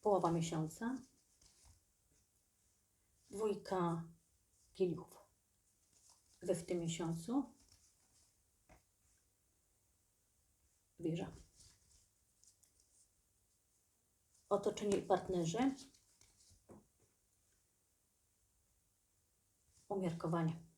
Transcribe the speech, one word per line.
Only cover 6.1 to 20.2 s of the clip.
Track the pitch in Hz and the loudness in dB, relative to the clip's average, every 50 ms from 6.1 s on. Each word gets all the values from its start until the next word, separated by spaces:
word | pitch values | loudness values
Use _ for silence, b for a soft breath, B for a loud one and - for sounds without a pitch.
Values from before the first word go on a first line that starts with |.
| - - _ _ - - - | -20 -20 _ _ -20 -8 0
Wy | 180 180 | 0 0
w | 170 - | 0 0
tym | - 185 175 | -2 -2 0
miesiącu. | 170 165 165 - 175 165 165 165 - - 240 285 269 - - - - - - - - - _ _ _ _ _ - - _ _ _ _ _ _ _ _ _ - - _ _ _ _ _ _ _ _ _ _ _ _ _ _ _ _ _ _ _ _ _ _ _ _ _ _ _ _ _ _ _ _ _ _ _ _ _ _ _ _ _ _ _ _ | 0 -2 -2 -2 -2 -2 -2 -4 -4 -2 0 0 -2 -2 -10 -20 -20 -20 -20 -20 -20 -20 _ _ _ _ _ -20 -20 _ _ _ _ _ _ _ _ _ -20 -20 _ _ _ _ _ _ _ _ _ _ _ _ _ _ _ _ _ _ _ _ _ _ _ _ _ _ _ _ _ _ _ _ _ _ _ _ _ _ _ _ _ _ _ _
Wieża. | - 160 165 170 - - - - - - _ - - - - _ _ _ - - _ _ _ _ _ _ _ _ - - _ _ - _ _ _ _ _ _ _ - _ _ _ _ _ _ _ _ _ _ _ _ _ _ _ _ _ _ _ _ _ _ _ _ _ _ - _ _ | -2 -2 -2 -2 -4 -8 -10 -16 -20 -20 _ -20 -20 -20 -20 _ _ _ -20 -20 _ _ _ _ _ _ _ _ -20 -20 _ _ -20 _ _ _ _ _ _ _ -20 _ _ _ _ _ _ _ _ _ _ _ _ _ _ _ _ _ _ _ _ _ _ _ _ _ _ -20 _ _
Otoczenie | 202 196 - 220 - - 214 208 202 | 0 2 2 0 -2 0 0 2 2
i | - - | 0 2
partnerzy. | - 196 180 - - 185 175 165 160 170 226 262 277 262 - - - - - _ _ _ _ - _ _ _ - - - - _ _ - - - _ _ _ _ _ _ _ _ _ _ _ _ _ _ _ _ _ _ _ _ _ _ _ _ _ _ _ _ _ _ _ _ _ _ _ _ _ _ _ _ _ _ _ _ _ _ _ _ _ _ _ _ _ _ _ _ _ _ - - _ | 2 2 2 2 0 0 0 0 0 0 2 2 0 0 -2 -12 -20 -20 -20 _ _ _ _ -20 _ _ _ -20 -20 -20 -20 _ _ -20 -20 -20 _ _ _ _ _ _ _ _ _ _ _ _ _ _ _ _ _ _ _ _ _ _ _ _ _ _ _ _ _ _ _ _ _ _ _ _ _ _ _ _ _ _ _ _ _ _ _ _ _ _ _ _ _ _ _ _ _ _ -20 -6 _
Umiarkowanie. | 202 196 190 175 165 - | -2 0 0 0 -2 -2